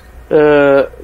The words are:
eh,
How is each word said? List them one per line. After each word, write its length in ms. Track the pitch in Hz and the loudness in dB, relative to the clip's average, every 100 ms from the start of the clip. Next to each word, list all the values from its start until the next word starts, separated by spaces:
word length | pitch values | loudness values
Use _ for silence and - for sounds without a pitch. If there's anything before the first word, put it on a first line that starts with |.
| - - - | -20 -20 -4
eh, 580 | 156 151 147 143 139 - - | 0 2 2 2 0 -2 -10